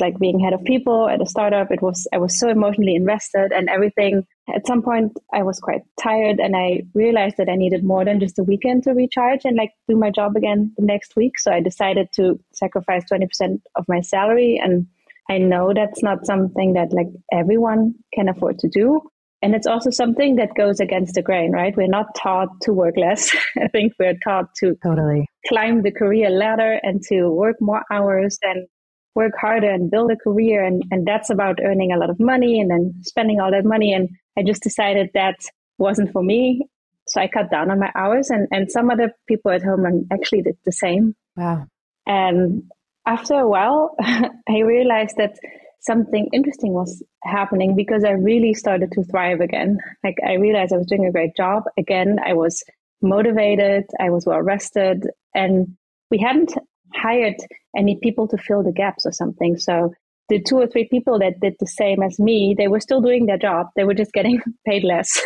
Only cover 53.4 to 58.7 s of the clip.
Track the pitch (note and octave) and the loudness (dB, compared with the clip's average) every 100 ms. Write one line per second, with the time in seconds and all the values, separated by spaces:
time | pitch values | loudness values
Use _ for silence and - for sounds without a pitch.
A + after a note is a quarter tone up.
53.4 | G#3 G3+ G3+ G3+ G3+ - F#3 F3 E3+ D#3+ | 2 4 2 2 -2 -2 0 0 0 0
54.4 | F3 G3 - G#3 F#3+ F#3 A3 - _ - | 0 -2 -2 0 0 0 -4 -10 _ -2
55.4 | F#3+ F#3+ F3+ - _ _ - G#3+ A3+ C#4+ | 2 2 0 -6 _ _ -2 0 2 2
56.4 | E4+ - - _ _ - A3+ B3 A3 - | 0 -2 -12 _ _ -6 0 0 0 -4
57.4 | - - _ - G3+ G3+ A#3 A3+ A3 G#3 | -12 -20 _ -2 0 0 -2 -2 -2 -4
58.4 | - G3+ F3+ | -2 -2 0